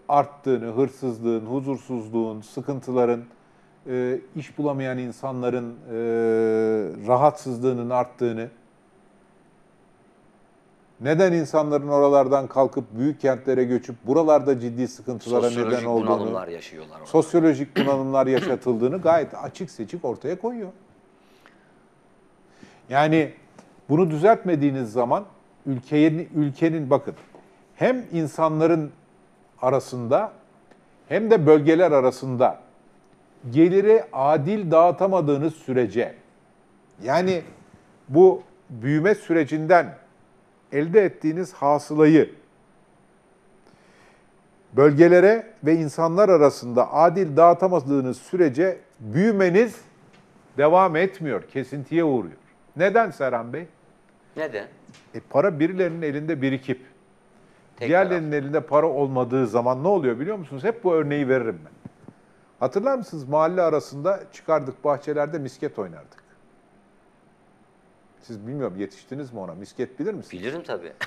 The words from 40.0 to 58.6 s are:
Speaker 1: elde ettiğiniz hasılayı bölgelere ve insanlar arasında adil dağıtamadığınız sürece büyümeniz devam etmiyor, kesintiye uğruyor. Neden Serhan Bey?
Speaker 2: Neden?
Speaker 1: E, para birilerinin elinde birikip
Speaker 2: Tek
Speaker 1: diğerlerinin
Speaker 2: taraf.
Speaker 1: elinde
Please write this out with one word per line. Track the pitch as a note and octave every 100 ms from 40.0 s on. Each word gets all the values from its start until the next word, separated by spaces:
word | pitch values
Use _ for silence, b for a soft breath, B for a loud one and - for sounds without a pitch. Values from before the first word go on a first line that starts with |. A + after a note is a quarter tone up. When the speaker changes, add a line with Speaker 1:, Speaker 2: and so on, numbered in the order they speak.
| _ _ _ _ _ _ -
Speaker 1:
elde | C#3 E3 G#3
ettiğiniz | F3 - D#3 E3 F3
hasılayı | - C#3+ D3 - D3+ D#3 D#3 - - _ _ _ _ _ _ _ _ _ _ _ _ b b b b b b b _ _ _ _
bölgelere | C3 D3 D3 E3+ F3 G3 A3+ - -
ve | D3
insanlar | E3 D3+ - E3 F3 G#3
arasında | E3 C#3+ - B2 A#2+ -
adil | C#3+ E3+ F3+ F3 C#3+
dağıtamadığınız | E3+ F3 F#3 F3 C3+ C#3 B2+ A#2+
sürece | - F3+ D#3+ B2 F#3+ E3+ _ _
büyümeniz | A2 C3 A3 G3 F#3 F#3+ A#3 - - _ _ _ _ _ _ C3+
devam | D3+ F3+ F#3 D#3
etmiyor, | F#3+ - D3+ G2
kesintiye | - C3 B2 C#3+ C3 E3
uğruyor. | D#3+ B2 F2 - _ _ _ C#3+
Neden | G3 A3+ G#3
Serhan | C#3 C3 A#2+ A#2
Bey? | C#3 F3 _ _ _ _ _ _ D3+
Speaker 2:
Neden? | D#3 G#2+ - - - - _
Speaker 1:
E, | A#2 -
para | C#3 F#3+ D3
birilerinin | E3 F#3+ F3 E3
elinde | D3+ C#3+ D#3 D3
birikip | C3 C3+ - - - _ _ _ _ b b b b -
Speaker 2:
Tek | A#2+
Speaker 1:
diğerlerinin | F3 F#3+ F3 D3+
Speaker 2:
taraf. | D3
Speaker 1:
elinde | C#3 D3+